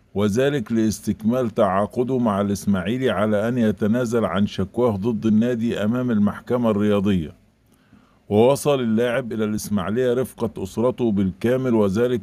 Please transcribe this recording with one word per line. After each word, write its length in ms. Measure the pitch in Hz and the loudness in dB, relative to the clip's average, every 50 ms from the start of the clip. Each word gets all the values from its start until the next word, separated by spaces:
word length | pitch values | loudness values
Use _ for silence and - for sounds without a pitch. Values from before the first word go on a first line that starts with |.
| _ _ _ | _ _ _
وذلك 580 | 95 104 107 98 120 131 143 143 143 110 - 117 | -2 -2 -2 0 0 0 0 0 -2 -4 -2 -2
لاستكمال 800 | 113 110 110 98 - - 107 101 - 110 107 120 127 127 113 | 0 0 0 -2 -4 -4 -6 -6 -2 -2 -2 -2 0 -2 -2
تعاقده 680 | 107 - 110 98 92 95 104 101 - 120 131 120 131 127 | 0 0 0 2 2 0 0 -2 -2 -4 -2 -2 0 0
مع 220 | 120 113 101 98 | 0 0 0 0
الإسماعيلي 680 | 101 101 101 92 - - 101 95 85 92 117 131 131 123 | 0 0 -2 -2 0 -2 -2 0 0 -4 -4 -2 0 0
على 380 | 98 90 104 110 107 101 104 117 | 0 0 0 0 0 0 0 0
أن 100 | 123 127 | 0 0
يتنازل 640 | 113 110 101 - 113 104 110 123 131 113 117 117 107 | 0 0 0 0 0 0 0 0 0 0 0 0 0
عن 220 | 90 82 95 104 | 0 0 0 0
شكواه 500 | 101 - - 95 92 - - 120 120 107 | -2 0 -4 -6 -4 0 0 0 2 2
ضد 300 | 98 95 120 120 104 104 | 0 -2 -2 -2 0 0
النادي 580 | 110 107 107 113 123 123 113 110 117 98 80 98 | 2 2 4 2 2 0 -2 -2 -2 -2 -2 -2
أمام 260 | 107 117 127 127 123 | -2 -2 -2 -2 0
المحكمة 600 | 117 104 104 104 95 - - - 117 123 120 113 | 0 2 2 0 0 -4 -6 -4 -2 0 0 0
الرياضية. 640 | 107 101 104 104 101 101 95 104 101 90 78 71 - - _ _ _ _ _ _ _ _ _ _ - - _ _ _ _ _ _ | 0 2 2 2 2 2 2 2 0 0 -2 -4 -10 -18 _ _ _ _ _ _ _ _ _ _ -20 -20 _ _ _ _ _ _
ووصل 520 | 104 104 113 123 143 - - 147 143 135 | 2 4 6 6 4 4 2 0 0 2
اللاعب 520 | 127 113 110 110 120 123 117 131 131 113 117 | 2 0 2 2 2 0 0 -2 -4 -4 -4
إلى 120 | 110 110 | -4 -2
الإسماعيلية 720 | 107 107 107 - - 104 101 87 87 104 120 127 123 120 | -2 -2 -4 -4 -4 -4 -2 -2 -2 -2 0 0 0 2
رفقة 480 | 127 131 110 - - 120 107 - - 95 | 0 -2 -4 -4 -6 -6 -6 -6 -6 -10
أسرته 500 | 95 - - 113 127 - - 127 117 104 | -8 -4 0 0 0 0 0 0 0 2
بالكامل، 600 | 98 101 95 87 - - 113 127 131 131 131 117 | 2 0 0 -2 -2 0 0 0 0 0 0 2
وذلك 460 | 113 104 98 92 110 120 123 127 117 | 2 2 2 2 2 0 0 0 -2